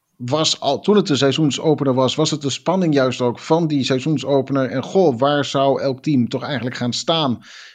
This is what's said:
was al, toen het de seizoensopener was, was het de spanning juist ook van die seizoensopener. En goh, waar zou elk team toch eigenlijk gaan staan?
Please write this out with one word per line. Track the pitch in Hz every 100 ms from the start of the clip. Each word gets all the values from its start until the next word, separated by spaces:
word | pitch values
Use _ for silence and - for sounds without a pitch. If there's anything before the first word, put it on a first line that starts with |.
| _ -
was | 123 151 156 -
al, | 135 131
toen | - 208
het | 156
de | 131
seizoensopener | 139 131 151 - 160 147 135
was, | 127 127 147
was | 156
het | 147
de | 139
spanning | - - 185 170
juist | 139 127 120
ook | 123 -
van | - 165 160
die | 143
seizoensopener. | 127 131 143 151 - 139 131 139 131
En | 135
goh, | - 196 170 117
waar | 139 147 131
zou | 139 139 135
elk | 139 127
team | 156 139 117
toch | 127
eigenlijk | 127 139 123 -
gaan | 120
staan? | 117 - 165 143 110 - - -